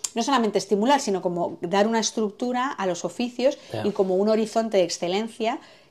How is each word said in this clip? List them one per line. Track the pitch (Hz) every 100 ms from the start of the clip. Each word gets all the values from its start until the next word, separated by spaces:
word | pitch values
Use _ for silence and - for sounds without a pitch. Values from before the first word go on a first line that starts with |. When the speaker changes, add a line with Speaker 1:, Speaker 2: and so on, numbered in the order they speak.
| -
Speaker 1:
no | 233
solamente | 233 254 220 190
estimular, | - 202 240 285
sino | 247 190
como | 180 175 165 -
dar | 175 196 214
una | 226
estructura | 214 - 208 - 247 247 262
a | - 190
los | 175
oficios | 175 - 240 240 254 294 -
Speaker 2:
Ya. | 220 208
Speaker 1:
y |
como | 202 190 185
un | 208
horizonte | 220 220 226 226 208
de |
excelencia | 170 - 175 190 226 - 220 294 - - _